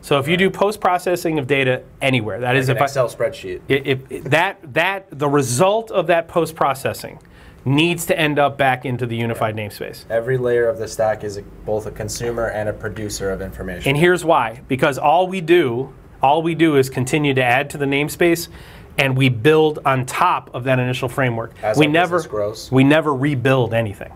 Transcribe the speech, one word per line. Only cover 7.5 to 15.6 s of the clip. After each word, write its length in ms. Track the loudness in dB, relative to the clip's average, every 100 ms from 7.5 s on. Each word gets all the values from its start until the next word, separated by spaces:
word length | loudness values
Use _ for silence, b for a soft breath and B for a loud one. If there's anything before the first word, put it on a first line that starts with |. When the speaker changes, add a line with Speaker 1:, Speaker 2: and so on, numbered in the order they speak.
| B
Speaker 1:
needs 420 | 0 2 2 0 -2
to 120 | 0
end 180 | 2 2
up 200 | 0 2
back 260 | 0 0 -4
into 200 | -4 -4
the 100 | -2
unified 400 | -4 -2 -4 -4
Speaker 2:
Right. 120 | -10
Speaker 1:
namespace. 340 | -10 -12 -12 -4
Speaker 2:
Every 280 | -4 -2 -2
layer 300 | 0 2 0
of 100 | -2
the 120 | -6
stack 340 | -2 -2 -2
is 140 | -6 -10
a, 40 | -14 -14 -4
both 200 | -4 -4
a 40 |
consumer 560 | -8 -8 -6 -6 -4 -4
and 200 | -2 -4
a 60 |
producer 580 | -6 -8 -8 -8 -6 -6
of 100 | -6
information. 460 | -8 -10 -10 -4 -2
Speaker 1:
And 100 | 2
here's 280 | 2 2 2
why. 340 | 0 0 -6 -6
Because 300 | 0 0 2
all 300 | 2 2 2
we 120 | -4
do, 540 | 2 4